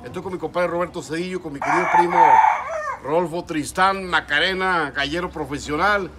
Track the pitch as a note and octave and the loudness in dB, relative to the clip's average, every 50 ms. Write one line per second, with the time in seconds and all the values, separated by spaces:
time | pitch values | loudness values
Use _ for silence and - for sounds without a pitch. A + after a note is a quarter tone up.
0 | - D#3+ - F#3+ E3+ F#3+ F#3 E3+ D#3+ D#3 D#3 F3 F3+ F3 E3 F3 F3+ E3+ - E3+ | -14 -10 -10 -10 -8 -8 -8 -6 -6 -4 -2 0 0 0 0 0 -2 -2 -4 -10
1 | D3+ - D3+ E3 F3 F#3 F#3 F3+ F3 E3 C#3 C#3 - - - F3 - - - - | -8 -6 -6 -4 -4 -4 -6 -6 -6 -8 -8 -6 -2 0 0 2 2 2 4 4
2 | F3 - - - - - - - - - - - - C#5+ E5 D#5+ D5+ D5 C5 - | 2 4 4 6 6 8 8 8 6 6 4 0 -4 -6 -8 -6 -6 -6 -8 -8
3 | - B2+ D3 E3+ F3+ E3 D3+ F3 F3 - E3+ D#3 C#3+ B2 - - F#3 G3 G3 G3 | -6 -2 0 0 0 0 -4 -6 -6 -4 -4 -4 -4 -4 0 2 2 2 2 0
4 | F#3+ F3+ F3 D#3 D3 - D3 D3 E3 F#3 F#3+ F#3 F#3 F#3+ F#3 E3+ D#3 C#3 B2 C3+ | -4 0 -2 -2 0 0 0 0 2 2 0 0 0 0 0 0 0 -2 -2 -4
5 | C#3+ C#3+ C#3+ F3 F3 F3 E3+ E3 D3+ C3 C#3+ C#3+ - C3 D3 D3+ F3 G3+ G#3 G3+ | -4 -2 -2 -4 -4 -4 -6 -6 -6 -6 -6 -8 -6 -4 -2 0 2 2 2 2
6 | F#3+ D#3+ - | 0 -4 -10